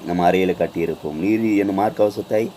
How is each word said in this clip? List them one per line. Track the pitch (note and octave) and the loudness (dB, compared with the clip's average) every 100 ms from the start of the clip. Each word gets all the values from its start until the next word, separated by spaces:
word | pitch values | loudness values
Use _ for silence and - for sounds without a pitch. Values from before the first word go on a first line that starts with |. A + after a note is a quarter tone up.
| - | -4
நம்ம | F2 F2 | 0 2
அறையில | F#2 F#2 F2 | 4 2 0
கட்டியிருப்போம். | E2+ - E2 D#2 D#2+ | -2 -2 -4 -4 -6
நீதி | D2+ F#2+ A2 A2+ G2+ | -4 0 0 2 2
என்னும் | G2+ G2 | 2 0
மார்க்கவசத்தை | G#2+ F2+ G#2 G2+ F#2+ G#2+ A2+ | -2 2 0 0 -4 -2 -2